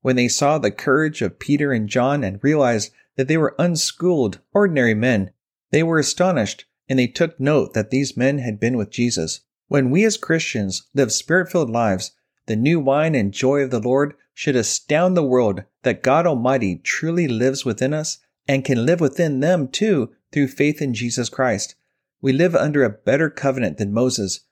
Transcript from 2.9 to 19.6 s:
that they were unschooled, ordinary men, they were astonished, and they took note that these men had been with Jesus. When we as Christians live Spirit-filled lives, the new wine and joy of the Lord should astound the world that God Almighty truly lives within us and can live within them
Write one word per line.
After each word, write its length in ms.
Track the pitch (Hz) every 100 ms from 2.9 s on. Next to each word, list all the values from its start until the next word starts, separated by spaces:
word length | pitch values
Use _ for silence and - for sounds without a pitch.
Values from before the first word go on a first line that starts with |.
| _ _
that 140 | - 135
they 80 | 160
were 180 | 151 -
unschooled, 800 | 175 160 - - 175 170 113 92 _
ordinary 420 | - 202 151 120
men, 360 | 107 120 113 98 _ _ _ _
they 140 | 151
were 160 | 165 160
astonished, 640 | 143 - 180 170 101 - - _ _
and 100 | 131
they 80 | 123
took 320 | - 165 -
note 360 | 135 151 -
that 160 | - 104
these 260 | 135 139 -
men 220 | 127 143
had 200 | 123 104
been 180 | 113 127
with 140 | 101
Jesus. 520 | - 120 117 80 - _ _ _
When 220 | 147 127
we 140 | 151
as 120 | 220 208
Christians 680 | - 165 160 120 98 92 _
live 160 | 139 127
Spirit-filled 600 | - - 170 175 180 139
lives, 420 | 117 113 92 - _ _ _ -
the 80 |
new 240 | 110 127 170
wine 380 | 135 139 160 147
and 160 | 101
joy 300 | 98 131 143
of 100 | 135
the 80 | 123
Lord 340 | 117 131 147 - _
should 220 | - -
astound 640 | 131 113 - _ 151 180 180
the 80 |
world 400 | 143 127 113 95 - _
that 220 | 127 117
God 200 | - 143
Almighty 520 | 175 139 120 135 104 87
truly 500 | - - 156 170 165
lives 380 | 113 123 135
within 280 | 131 104 131
us 260 | 151 156 - _ _ -
and 180 | 135
can 220 | 131 127 120
live 140 | 175
within 400 | 156 - 170 135
them 260 | 147 180